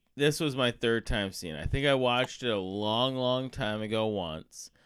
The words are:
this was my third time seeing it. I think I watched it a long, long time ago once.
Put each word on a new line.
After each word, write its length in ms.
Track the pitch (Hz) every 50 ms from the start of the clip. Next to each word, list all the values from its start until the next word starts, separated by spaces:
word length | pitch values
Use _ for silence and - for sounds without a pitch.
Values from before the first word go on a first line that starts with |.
| _ _ _
this 240 | 131 143 151 147 -
was 160 | 165 147 127
my 160 | 135 127 120
third 340 | 117 - - 117 117 113 -
time 240 | - 127 107 101 95 92
seeing 220 | - 92 85 78
it. 60 | 73
I 40 | 82
think 200 | - - 139 139
I 80 | 143 139
watched 480 | 131 127 123 123 123 127 - - - 127
it 60 | 120
a 60 | 107 101
long, 560 | 92 92 95 104 104 107 110 117 127 131 131
long 340 | 127 127 123 127 127 131 123
time 320 | - 139 123 107 107 107
ago 260 | 110 104 113 110 110
once. 640 | 110 104 98 87 80 78 80 - - - - - - _ _ _